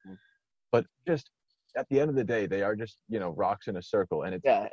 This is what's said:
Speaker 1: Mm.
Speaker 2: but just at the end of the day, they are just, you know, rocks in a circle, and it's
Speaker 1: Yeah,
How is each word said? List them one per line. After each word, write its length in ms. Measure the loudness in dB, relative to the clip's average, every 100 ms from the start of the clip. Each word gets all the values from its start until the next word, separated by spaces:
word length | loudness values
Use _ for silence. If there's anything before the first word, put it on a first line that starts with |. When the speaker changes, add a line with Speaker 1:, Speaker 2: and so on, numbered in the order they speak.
| -8
Speaker 1:
Mm. 120 | -20 _ _ _ _ _
Speaker 2:
but 140 | 0 0 _ -4
just 240 | -4 -4 _ _ _ _ -8
at 120 | 0
the 100 | 2
end 100 | 2
of 60 | 2
the 80 |
day, 220 | 0 0 0
they 160 | 0
are 140 | 0 -2
just, 260 | -6 -12 -6
you 120 | -4
know, 100 | -4
rocks 380 | -2 -2 -2 -6
in 80 | -8
a 40 |
circle, 400 | 0 0 2 0
and 100 | -2 -2
it's 80 |
Speaker 1:
Yeah, 240 | 2 2 2